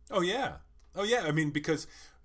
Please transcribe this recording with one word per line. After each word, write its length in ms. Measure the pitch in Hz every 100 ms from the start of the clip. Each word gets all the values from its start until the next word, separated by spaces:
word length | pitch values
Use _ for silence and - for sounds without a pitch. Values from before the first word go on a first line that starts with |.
| -
Oh, 120 | 202
yeah. 340 | 175 233 262 - - - - 170
Oh, 80 |
yeah. 200 | 202 240 165
I 60 |
mean, 200 | 151 156
because 360 | 143 147 151 - - - -